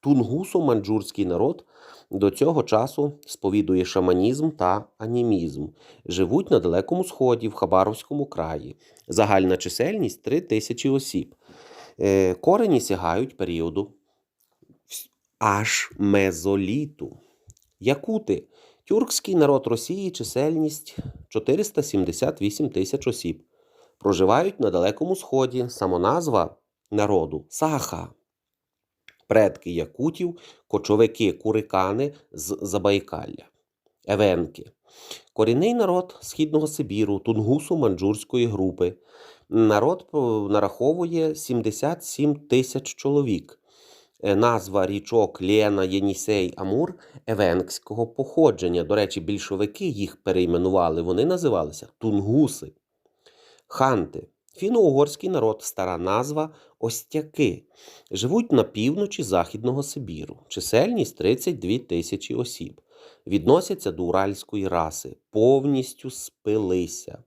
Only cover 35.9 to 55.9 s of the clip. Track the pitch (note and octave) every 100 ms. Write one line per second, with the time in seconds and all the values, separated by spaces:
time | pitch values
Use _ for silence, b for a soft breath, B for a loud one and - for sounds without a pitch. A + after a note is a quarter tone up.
35.9 | F3+ F3+ - - - D#3 D#3 D3+ D3+ A#2+
36.9 | G2+ G#2 G2+ G#2 A2 G#2+ C#3 - E3+ B2
37.9 | F2+ F#2+ G#2+ - B2+ A#2 G2+ F#2+ F2+ F2+
38.9 | F2+ B B B B B A2+ A2 G#2 B2
39.9 | F3+ - D3+ B2 A2 G2+ G#2 G2+ - B2+
40.9 | E3+ F3 E3+ D#3+ D#3 - A#2+ A2 G#2+ C#3
41.9 | E3 - - D3 D3 - B2+ B2+ C3+ C3+
42.9 | - C#3 C#3+ C3+ F#2+ - - b b b
43.9 | b b b - G2+ A#2 A2+ F#2+ G2 F#2
44.9 | G2+ - A#2 G2+ - F#2 G#2+ G#2+ G2+ F#2+
45.9 | G2 G2+ F#2+ - G#2 F#2 - F#2+ G#2+ F3
46.9 | F3+ B B - G#2+ G2 F2 F#2 - -
47.9 | A2 A2+ - C3+ - D#3 F#2+ F#2 F2 E2
48.9 | G#2 G2+ - E2 G2+ - G2 G#2 - F#3+
49.9 | A2 F#2+ - - F2+ F2 E2+ F#2 F#2+ E2+
50.9 | D#2+ E2+ F#2 C#3+ F3+ E3 G2 D2+ - -
51.9 | _ A2+ G2+ G2 B2+ D3 - - _ _
52.9 | _ _ b b b b b b - C3
53.9 | A#2 D#2 - - _ _ - F#3+ A#3+ F#3
54.9 | C3+ D3 - F#3 F3 A2+ A2 - - F#2